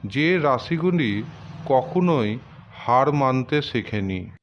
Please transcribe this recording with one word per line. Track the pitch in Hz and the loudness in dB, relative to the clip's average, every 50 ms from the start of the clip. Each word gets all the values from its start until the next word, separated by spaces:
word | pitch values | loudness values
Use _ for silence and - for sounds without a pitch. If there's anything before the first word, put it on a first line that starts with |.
| - | -10
যে | 101 98 135 151 165 185 175 | -6 -2 0 2 2 2 2
রাশিগুলি | 147 143 131 120 - - 165 160 165 185 175 170 143 107 101 104 - - - - - - - - - | 4 2 2 2 0 -4 -4 0 0 0 2 2 0 0 0 -2 -4 -8 -14 -16 -16 -16 -16 -14 -2
কখনোই | - 135 131 127 - - 180 180 175 165 139 110 104 110 123 - - - - - - - | 2 2 2 2 2 0 0 2 2 2 2 2 0 -2 -6 -10 -16 -20 -20 -20 -20 -20
হার | - - 117 120 127 135 147 | -8 0 2 4 4 4 4
মানতে | 143 143 139 131 127 131 123 - 151 147 | 2 2 2 2 2 0 0 0 -2 -2
শেখেনি। | 139 - - 120 98 - - 104 98 95 95 92 92 - - - | -2 -2 -4 -4 -4 -2 -4 -4 -2 -2 -4 -6 -8 -10 -16 -20